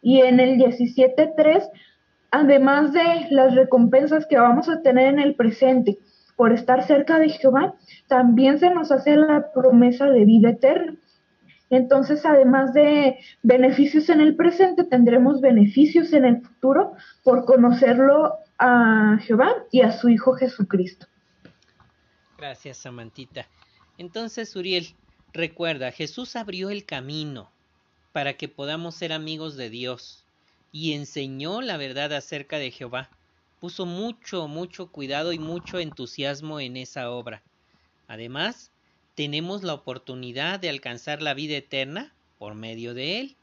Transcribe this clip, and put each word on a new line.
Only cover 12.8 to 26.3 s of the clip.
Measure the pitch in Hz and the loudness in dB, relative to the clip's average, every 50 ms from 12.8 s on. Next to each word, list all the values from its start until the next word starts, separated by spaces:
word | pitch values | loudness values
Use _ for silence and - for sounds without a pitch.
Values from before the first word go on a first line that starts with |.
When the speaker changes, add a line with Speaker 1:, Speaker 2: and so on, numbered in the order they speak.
| 294 294 302 294 285 269 254 - - - - _ _ | 4 4 4 2 2 0 -2 -2 -14 -20 -20 _ _
Speaker 1:
beneficios | 233 247 254 254 262 262 - 285 294 - 311 302 - | 2 4 4 4 2 4 2 0 2 2 -2 0 2
en | 330 302 | 2 4
el | 302 311 - | 4 2 2
presente, | - 339 349 349 339 381 370 359 349 349 | 2 0 0 2 2 2 2 2 -2 -2
tendremos | - 262 247 240 233 233 254 247 269 294 269 | 0 2 4 4 4 4 4 2 2 0 2
beneficios | 262 269 240 220 208 202 - 269 294 302 - 339 330 339 302 | 2 4 6 6 4 4 4 2 2 4 4 0 0 2 2
en | 294 254 | 2 4
el | 254 233 233 - | 4 2 0 -2
futuro | - _ _ - 262 277 311 403 392 - - - - _ _ _ | -16 _ _ -2 0 2 2 0 -2 -6 -18 -20 -20 _ _ _
por | 254 247 254 254 | 0 0 0 2
conocerlo | - 262 262 240 240 - - 262 233 247 240 269 277 277 302 311 302 - - - _ _ _ | 2 4 4 4 4 2 2 2 0 2 2 4 4 4 2 2 -2 -4 -8 -16 _ _ _
a | - 254 247 240 233 226 220 220 214 214 214 220 | 0 2 2 4 4 2 2 2 2 2 0 0
Jehová | - - 226 214 262 370 494 440 - - | -2 -2 0 0 0 0 -2 -4 -8 -4
y | - 254 254 | 0 2 2
a | 220 - | 2 0
su | - - 240 | -2 0 0
Hijo | 233 214 - 262 254 | 0 2 2 -2 -2
Jesucristo. | 254 262 247 - - 202 - - 185 180 180 - _ - _ _ _ _ _ _ _ _ - _ _ _ _ _ _ _ _ _ _ _ _ _ _ _ _ _ _ | -2 -4 -6 -4 -6 -8 -4 -2 -4 -4 -4 -8 _ -20 _ _ _ _ _ _ _ _ -20 _ _ _ _ _ _ _ _ _ _ _ _ _ _ _ _ _ _
Speaker 2:
Gracias, | 147 143 131 _ _ 147 131 - | -18 -18 -18 _ _ -20 -20 -20
Samantita. | - 143 123 120 117 113 _ - 131 123 _ 131 117 _ _ _ _ _ _ _ _ _ _ _ | -20 -20 -20 -18 -20 -20 _ -20 -20 _ _ -18 -18 _ _ _ _ _ _ _ _ _ _ _
Entonces, | 175 175 170 220 233 226 - - 226 220 - | -20 -16 _ -14 -14 -12 -12 -14 -16 -14 -14
Uriel, | 196 180 190 185 180 170 - _ _ _ _ _ _ _ _ _ | -12 -8 -6 -6 -6 -6 -10 _ _ _ _ _ _ _ _ _
recuerda, | 160 165 165 165 _ 170 165 160 139 131 127 | -10 -10 -10 _ _ -8 -8 -8 -8 -10 -12
Jesús | 123 _ 160 147 - - 254 247 | -10 _ -14 -14 -14 -16 -18 -14